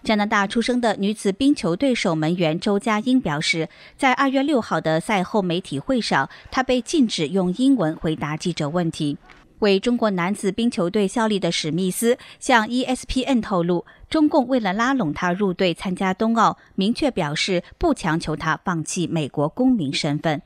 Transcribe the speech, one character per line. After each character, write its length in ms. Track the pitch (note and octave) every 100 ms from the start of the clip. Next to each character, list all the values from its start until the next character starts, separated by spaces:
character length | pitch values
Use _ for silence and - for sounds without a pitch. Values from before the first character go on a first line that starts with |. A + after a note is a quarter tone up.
加 120 | - G#3+
拿 100 | G#3
大 200 | A3 G3
出 140 | A#3
生 180 | A3+ B3
的 160 | A#3 G3
女 160 | G3
子 200 | A3 G#3
冰 200 | F#3+ C4+
球 220 | D4 F3+ E3+
队 180 | C#4
守 220 | A#3+ G3 D#3+
门 180 | D#3
员 240 | F3 E3 D#3+
周 200 | - G3+
佳 200 | A3+ G#3+
英 200 | A3 B3+
表 220 | A#3 D3
示， 260 | - E3 D#3 - - -
在 160 | C4+
二 160 | B3+ C#4
月 140 | C4+
六 180 | C#4 C#4+
号 180 | - E3
的 220 | D#3+ D#3+
赛 200 | - G#3
后 200 | F3 A3
媒 180 | F3+ E3+
体 200 | - C#3
会 200 | - C4
上， 300 | - D#3+ C3+ - -
她 140 | -
被 160 | C4 B3+
禁 260 | A#3 E4+ A#3
止 220 | - D3+
用 240 | F#3+ F3+ F3+
英 180 | C4 C4+
文 180 | D#3+ D#4
回 200 | F3 D#3
答 220 | D3 D#3
记 160 | F#3
者 160 | E3 D3
问 200 | E3+ E3
题。 280 | - D3+ C#3+ - - - _
为 200 | G#3 G3
中 180 | B3 A#3+
国 140 | A3
男 220 | F#3+ F3
子 160 | G3+ G3+
冰 220 | F#3+ A#3
球 180 | A#3 F3
队 160 | G#3+ G3
效 200 | - A3
力 120 | G3+
的 120 | F#3
史 200 | - D#3+
密 200 | D3+ F#3
斯 260 | - A3+ B3 - -
向 300 | - B3 A3
E 140 | B3
S 220 | C4 B3+ -
P 160 | C4
N 180 | B3+ C4
透 220 | G#3+ F#3
露， 220 | E3+ F3 - - -
中 200 | D#4+ D4+
共 180 | D4+ B3
为 120 | C4
了 120 | G#3
拉 220 | F#3+ A#3+
拢 180 | C4+ E3
他 220 | D3+ F3+
入 180 | F3+ G3+
队 220 | F3+ F#3
参 200 | E3+ G3
加 200 | F3+ F#3+
冬 220 | F#3+ A3+ A3+
奥， 220 | F#3+ - - -
明 180 | G3
确 180 | B3 D4+
表 240 | - D3+ D3+
示 280 | - F3+ - -
不 160 | F4
强 240 | C#4 F3 D#3+
求 180 | - D#3
他 200 | D#3+ D#3
放 180 | - E3+
弃 240 | D#3 - D#3+
美 200 | D#3+ C#3+
国 220 | - D3
公 220 | - B3+
民 220 | B3 C#3
身 240 | C3+ D#3 D3
份。 220 | E3 C#3+